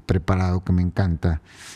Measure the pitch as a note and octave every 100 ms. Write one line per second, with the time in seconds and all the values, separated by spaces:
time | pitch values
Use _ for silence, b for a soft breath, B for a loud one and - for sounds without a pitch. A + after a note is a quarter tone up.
0 | - F#2 - F#2 F2+ F2+ - F2+ F2+ -
1 | F#2+ D#2+ F2 D#2+ B B B